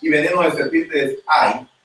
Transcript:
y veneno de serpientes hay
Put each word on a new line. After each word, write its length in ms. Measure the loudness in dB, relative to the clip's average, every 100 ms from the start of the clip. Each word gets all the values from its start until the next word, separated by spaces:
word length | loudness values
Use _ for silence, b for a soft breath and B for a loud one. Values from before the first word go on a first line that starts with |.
y 100 | 0
veneno 320 | 0 2 2
de 100 | 0
serpientes 680 | 0 -2 -2 -2 -2 -2 -4 0
hay 400 | 2 2 -2 -8 _